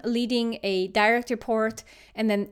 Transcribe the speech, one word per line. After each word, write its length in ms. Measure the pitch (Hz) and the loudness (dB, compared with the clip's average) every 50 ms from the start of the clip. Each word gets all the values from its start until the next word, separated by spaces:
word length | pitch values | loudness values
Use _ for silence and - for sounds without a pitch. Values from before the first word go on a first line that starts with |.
| - | 0
leading 560 | 233 233 240 240 214 247 240 233 226 226 - - | 0 0 0 0 2 0 0 0 0 -2 -2 -2
a 240 | 196 190 185 185 190 | 0 0 0 0 -2
direct 400 | - 214 208 214 233 240 240 - | 0 2 4 4 4 2 0 -2
report, 540 | 247 220 - - 226 220 220 220 220 - - - - - - - - | -6 -6 -2 -2 0 0 0 0 -2 -6 -14 -20 -20 -20 -20 -16 -6
and 140 | 220 220 220 | -2 0 0
then 200 | 208 202 202 202 | 2 0 -2 -4